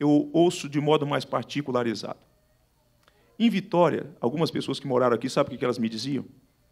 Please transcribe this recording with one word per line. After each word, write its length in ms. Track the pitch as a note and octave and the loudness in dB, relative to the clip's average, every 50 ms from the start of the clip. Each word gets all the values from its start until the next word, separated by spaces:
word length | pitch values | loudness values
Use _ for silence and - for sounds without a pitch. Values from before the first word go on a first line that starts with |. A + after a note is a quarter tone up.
eu 300 | D3 D3 D3 D3 D3 - | 2 4 4 4 2 2
ouço 360 | - E3 E3+ F3+ F3 - - E3 | 2 4 4 4 2 -2 -8 -4
de 120 | C#3+ D3 | -4 -2
modo 260 | D3 D3 D#3 D3+ D3+ | 2 2 2 2 2
mais 180 | C#3+ C#3+ C3+ B2+ | 0 -2 -4 -4
particularizado. 920 | - C3 C3 A#2 - - C#3+ C#3+ C3+ B2 B2 A#2+ A#2 G#2+ G2+ A2+ G#2 - _ _ _ _ _ _ _ _ _ _ _ _ _ _ _ _ _ _ _ _ _ _ _ _ - | -2 -4 -4 -4 -4 -6 -6 -4 -2 -2 0 0 0 -4 -4 -8 -12 -14 _ _ _ _ _ _ _ _ _ _ _ _ _ _ _ _ _ _ _ _ _ _ _ _ 2
Em 120 | A3+ A#3 | 2 2
Vitória, 600 | - A3 G3+ - - F3 F3 D3+ A2+ A2+ - - - - | 2 2 -2 0 2 4 4 4 4 0 -6 -8 -10 -2
algumas 300 | - A#2+ D3 E3+ D#3+ - | -2 -2 0 0 -2 -2
pessoas 300 | - - - - C3+ - | -2 -4 -6 -4 -6 -6
que 60 | - | -4
moraram 280 | C#3 B2 B2 B2+ B2 A#2 | -2 0 2 4 4 2
aqui, 140 | A2 - B2+ | 0 -2 -2
sabe 200 | - D3+ C#3+ - | 0 0 -2 -2
o 20 | |
que 80 | B2 A#2 | -2 -4
que 60 | C3+ | -4
elas 140 | B2 A#2 - | -2 -2 -2
me 100 | A2+ A2+ | -2 -4
diziam? 360 | A2+ A2 A2+ C#3 C#3+ B2 - - - - _ _ _ _ _ _ | -4 -6 -6 -6 -6 -6 -6 -10 -18 -20 _ _ _ _ _ _